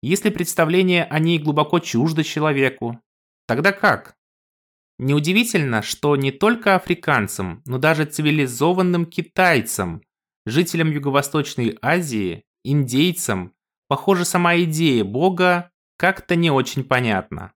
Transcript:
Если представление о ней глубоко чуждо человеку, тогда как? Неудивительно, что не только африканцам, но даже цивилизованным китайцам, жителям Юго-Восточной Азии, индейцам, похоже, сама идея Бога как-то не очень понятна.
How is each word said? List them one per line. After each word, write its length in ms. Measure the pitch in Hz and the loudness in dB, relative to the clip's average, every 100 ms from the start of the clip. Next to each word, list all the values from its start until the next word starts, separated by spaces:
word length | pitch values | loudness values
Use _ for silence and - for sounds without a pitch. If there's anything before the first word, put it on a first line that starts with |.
Если 260 | 165 196 220 | -2 0 0
представление 760 | 202 175 - 160 180 185 180 165 | -2 -6 0 2 2 4 2 0
о 120 | 156 | 0
ней 200 | 160 170 | 2 2
глубоко 400 | 151 147 151 175 | 0 0 2 0
чуждо 440 | - - 156 156 | 0 0 0 0
человеку, 760 | 156 - 156 139 135 131 117 117 _ _ _ _ - | -2 -2 -2 2 0 -2 -8 -10 _ _ _ _ -4
тогда 240 | 117 175 | 0 0
как? 460 | 196 202 123 - _ _ _ _ _ _ _ _ _ | 2 0 0 -4 _ _ _ _ _ _ _ _ _
Неудивительно, 840 | 131 147 151 196 233 190 139 113 | 0 0 2 0 2 0 0 -2
что 340 | 104 - 147 143 | -4 -4 0 0
не 160 | 135 | 0
только 440 | 135 208 233 202 190 | 0 0 2 2 0
африканцам, 880 | - 165 - 135 101 - 95 82 - | 0 -4 0 0 0 -4 -8 -8 -8
но 120 | 127 | 0
даже 280 | 151 156 151 | 0 0 -2
цивилизованным 1000 | - 151 151 135 117 151 180 180 175 165 | 0 0 2 0 0 0 2 2 0 -2
китайцам, 960 | - 165 - 185 147 - - 92 82 _ _ _ _ - | -6 -6 2 4 4 0 -4 -6 -6 _ _ _ _ -4
жителям 460 | 127 175 170 160 | 0 0 0 0
Юго-Восточной 840 | 147 139 139 139 185 - - 117 - | 0 0 0 0 -2 -2 -2 -4 -2
Азии, 640 | 123 170 160 113 92 82 _ _ | -2 -2 -2 -4 -4 -6 _ _
индейцам, 920 | - 147 131 131 175 170 - 98 90 _ _ _ _ | -2 -2 0 2 2 0 -4 -6 -6 _ _ _ _
похоже, 380 | 139 - 190 175 | -4 0 0 2
сама 320 | 180 175 170 | 0 2 2
идея 400 | 175 156 165 123 | 0 0 2 2
Бога 680 | 98 117 180 180 180 175 175 _ _ _ | 0 0 0 2 2 2 -4 _ _ _
как-то 380 | 175 190 - 170 | -2 -2 -2 0
не 160 | 170 | 2
очень 320 | 135 131 - | 2 0 -4
понятна. 680 | 127 127 123 98 - 80 90 | 0 0 2 -2 -4 -12 -14